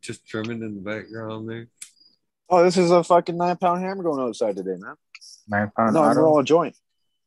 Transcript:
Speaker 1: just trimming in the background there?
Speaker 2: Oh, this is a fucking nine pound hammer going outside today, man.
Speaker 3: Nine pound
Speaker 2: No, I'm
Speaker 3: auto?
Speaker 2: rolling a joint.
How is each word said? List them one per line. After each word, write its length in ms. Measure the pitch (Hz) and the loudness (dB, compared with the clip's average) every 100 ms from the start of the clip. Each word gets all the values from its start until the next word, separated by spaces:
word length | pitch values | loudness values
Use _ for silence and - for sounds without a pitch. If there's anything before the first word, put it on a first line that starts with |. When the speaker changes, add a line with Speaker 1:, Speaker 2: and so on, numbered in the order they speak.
Speaker 1:
just 240 | - 113 - | -16 -16 -12
trimming 360 | 110 110 117 | -8 -8 -8
in 120 | 110 101 | -10 -10
the 60 | |
background 680 | 98 107 92 113 110 110 110 | -10 -10 -12 -12 -12 -10 -12
there? 180 | 117 117 _ - _ _ _ _ _ - | -14 -16 _ -20 _ _ _ _ _ 0
Speaker 2:
Oh, 140 | 180 | 4
this 140 | 180 185 | 4 4
is 120 | 170 | 4
a 120 | 175 | 4
fucking 340 | 165 175 175 170 | 4 2 2 -2
nine 200 | 175 175 | -2 0
pound 240 | 180 175 | 0 -2
hammer 180 | 185 196 | -4 -6
going 180 | 170 139 | -4 -2
outside 340 | 127 107 110 95 | -4 -2 -4 -4
today, 220 | 92 90 | -6 -8
man. 160 | 110 156 _ - - - - | -10 -20 _ -20 -20 -20 -6
Speaker 3:
Nine 240 | 104 104 - | -4 -2 0
pound 160 | 113 | 2
Speaker 2:
No, 80 | 160 | 4
I'm 80 | 143 | 4
Speaker 3:
auto? 100 | 143 | 4
Speaker 2:
rolling 200 | 156 151 | 4 4
a 40 | 127 | 4
joint. 300 | 165 151 - _ _ _ _ | 2 2 -8 _ _ _ _